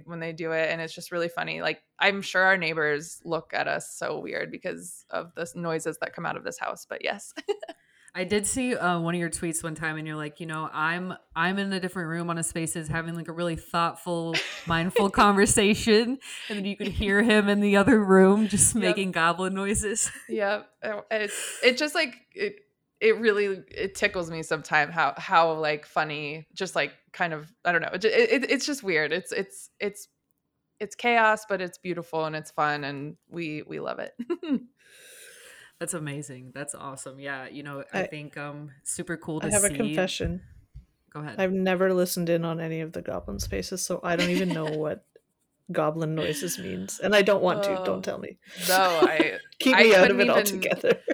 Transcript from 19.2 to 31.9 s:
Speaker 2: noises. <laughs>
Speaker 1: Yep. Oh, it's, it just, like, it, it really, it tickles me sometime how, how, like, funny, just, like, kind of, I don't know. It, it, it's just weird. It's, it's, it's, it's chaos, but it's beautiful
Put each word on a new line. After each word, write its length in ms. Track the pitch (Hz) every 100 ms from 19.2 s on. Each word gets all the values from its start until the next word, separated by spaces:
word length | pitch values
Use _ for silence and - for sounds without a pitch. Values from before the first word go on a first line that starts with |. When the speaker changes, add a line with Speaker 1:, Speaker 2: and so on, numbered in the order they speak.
| 165 175 185
Speaker 2:
noises. 560 | 190 196 214 208 - - -
<laughs> 100 | -
Speaker 1:
Yep. 400 | 226 202 208 - _ -
Oh, 180 | 208 -
it's, 480 | 220 202 - - -
it 160 | 247 247
just, 160 | 302
like, 220 | 339 302 - _
it, 220 | - 208 - _ _ _ -
it 200 | 220 214
really, 440 | 233 202 202 190 -
it 240 | - 190
tickles 380 | - 202 190 165
me 100 | 165
sometime 480 | 156 160 - 156 147
how, 220 | 165 143 165
how, 360 | - 180 165
like, 320 | 156 151 151 -
funny, 600 | 175 156 151 147 156 156 -
just, 200 | 185 175
like, 180 | 143 - _
kind 220 | - 175
of, 200 | 156 151 _
I 80 | 170
don't 100 | 170
know. 100 | -
It, 120 | 185 214
it, 440 | 220 226 262 262
it's 160 | 269 -
just 160 | 294
weird. 300 | 196 156 151
It's, 200 | 170 175
it's, 380 | - 190 - - -
it's, 280 | 202 202 - _ _ _ _ _ _ -
it's 160 | 202 -
chaos, 500 | 240 233 220 214 -
but 140 | 190
it's 160 | 180 -
beautiful 480 | 180